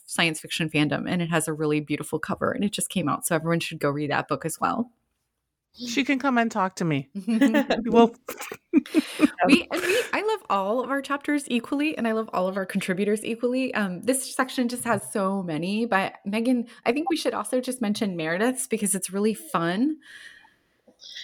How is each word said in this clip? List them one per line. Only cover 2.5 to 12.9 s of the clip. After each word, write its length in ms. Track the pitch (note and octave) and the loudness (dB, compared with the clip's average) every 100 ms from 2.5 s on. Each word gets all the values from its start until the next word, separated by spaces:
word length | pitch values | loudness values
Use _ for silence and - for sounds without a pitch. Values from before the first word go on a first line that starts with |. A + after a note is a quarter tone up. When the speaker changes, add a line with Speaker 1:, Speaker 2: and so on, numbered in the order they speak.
Speaker 1:
and 120 | - | 0
it 80 | G3+ | -2
just 180 | - - | -2 -4
came 200 | F#3+ D3 | -2 0
out, 160 | - - | -2 0
so 80 | |
everyone 260 | D#3+ D#3+ E3+ | 0 0 0
should 200 | - D#3+ | -2 -2
go 100 | C#3+ | -2
read 220 | C#3+ D3 | 0 0
that 160 | C#3+ - | 0 0
book 180 | D3 D#3+ | -2 -4
as 140 | - | -2
well. 320 | F2 E2+ A#3+ _ _ _ _ _ _ _ _ | -2 0 -4 _ _ _ _ _ _ _ _
Speaker 2:
She 300 | - A#3+ C#4 | -14 -4 -2
can 140 | C4+ C4+ | 0 0
come 220 | C#4+ A#3+ | 2 2
and 120 | A3+ | 2
talk 240 | G#3+ F#3+ - | 0 -2 0
to 80 | E3+ | 0
me. 240 | C#3 C3+ | 0 -2
Speaker 1:
<laughs> 760 | G3 G#3 A3+ C4 C#4 C#4 - A#3+ | -6 0 4 6 6 2 0 4
Speaker 2:
Well, 280 | A3+ A3+ - | 6 6 4
<laughs> 60 | - - - - _ E4 - E4+ - - D#4 - F3+ | -14 -12 -12 -14 _ 2 4 0 0 2 2 4 4
Speaker 1:
We, 200 | E4+ - | 4 2
and 100 | E4+ | -4
we, 220 | F4+ A4+ - | 0 0 0
I 80 | D#4+ | -2
love 240 | G#4+ A4 - | -2 -2 0
all 340 | G3 F#3+ B3+ | 0 0 -2
of 60 | A#3 | -2
our 120 | C#4 | -2
chapters 420 | C4+ C#4+ D4+ D4 - | -2 -4 0 -2 0
equally, 500 | A#3+ - C#4+ D4+ C#4 | -2 0 -2 0 0
and 100 | A#3 | 0
I 40 | |
love 180 | A3 A3 | -2 -2
all 140 | F3+ F#3 | 0 0
of 100 | F#3+ | -2
our 80 | F#3 | -2
contributors 580 | F#3+ F#3+ | -2 -2